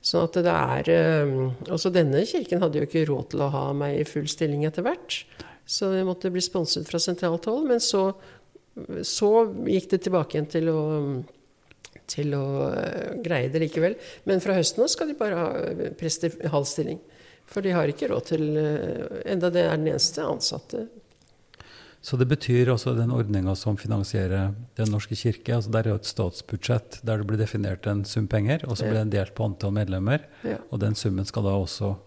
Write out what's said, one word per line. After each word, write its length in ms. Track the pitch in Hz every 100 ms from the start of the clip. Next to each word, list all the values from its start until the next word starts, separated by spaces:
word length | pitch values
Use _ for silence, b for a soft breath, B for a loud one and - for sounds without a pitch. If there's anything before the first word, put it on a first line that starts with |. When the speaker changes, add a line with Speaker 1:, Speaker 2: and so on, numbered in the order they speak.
Speaker 1:
Sånn 200 | - 170 170
at 80 |
det 120 | 180 175
er, 440 | 165 135 131 143
eh, 800 | 165 160 160 143 131 131 123 -
også 180 | 156 185
denne 300 | 180 151 143 220
kirken 320 | 349 208 180
hadde 140 | 175 147
jo 100 | 143
ikke 220 | 165 151
råd 220 | 135 -
til 80 | 143
å 100 | 143
ha 240 | 139 139
meg 260 | 143 143 143
i 40 |
full 240 | 151 151 151
stilling 360 | - 156 143
etter 200 | 156 156
hvert, 400 | 214 359 - - - B B B -
så 260 | - 196 190
jeg 100 | 185
måtte 240 | 180 190
bli 100 | 180
sponset 440 | 180 190 165 - 156
fra 140 | 170
sentralt 460 | 175 180 180 170 220
hold, 200 | 247 302
men 120 | 240
så, 340 | - 202 190 190 B B B - _ - - 180
så 300 | - - 208 220 226 190 -
gikk 240 | 190 -
det 120 | 190
tilbake 320 | 185 185 147 151
igjen 120 | 147
til 180 | 165 165
å, 540 | 156 151 156 139 131 151 - _ _ _ - - - -
til 280 | - 147 139
å, 60 | 135 139 139 -
eh, 380 | - - - -
greie 260 | 170 156 127
det 120 | 156
likevel. 320 | 160 160 175 226 B B -
Men 120 | 190
fra 140 | 185
høsten 300 | 190 160 -
av 60 | 269
skal 180 | - 311
de 100 | 285
bare 180 | 214 170
ha, 140 | 165 -
eh, 340 | 196 170 - -
prester 320 | 165 - 170 - 156
halv 140 | 143 135
stilling, 300 | - 151 160 - B B B -
for 140 | 202
de 100 | 190
har 160 | 180 147
ikke 220 | 143 277
råd 140 | - -
til, 320 | 160 151 151
eh, 680 | 151 151 - - - - -
enda 180 | 190 175
det 160 | 175 165
er 100 | 156
den 100 | 156
eneste 340 | 135 160 -
ansatte. 680 | 156 - - - - 240 226 226 - _ _ _ _ - B B B B -
Speaker 2:
Så 140 | 127
det 80 | 127
betyr 380 | 143 - 123 123
altså 260 | 117 127 120
den 140 | 117
ordningen 460 | 123 104 101 92 95
som 180 | 113 101
finansierer 760 | 104 107 98 107 92 95 95 104 120 -
Den 160 | 110
norske 240 | 104 - 110
kirke, 380 | 117 107 - 120
altså 160 | 107
der 80 | 110 113
er 20 |
jo 60 | 104
et 100 | -
statsbudsjett 960 | - 90 - - 110 - 113 - -
der 140 | 113 107
det 80 | 104
blir 120 | 107
definert 480 | 110 110 101 92 104
en 160 | 101 98
sum 220 | - 104
penger, 340 | 110 104 160 -
og 100 | 113
så 60 | 110
Speaker 1:
Ja. 60 |
Speaker 2:
blir 80 | 110
den 100 | 107
delt 240 | 101 95
på 100 | - 110
antall 260 | 95 101
medlemmer, 460 | 104 98 92 101 151 - B
Speaker 1:
Ja. 140 | 226 - -
Speaker 2:
og 80 | 107
den 120 | 104
summen 320 | 107 110 92 98
skal 180 | -
da 60 | 98 98
også 400 | 90 - 101 98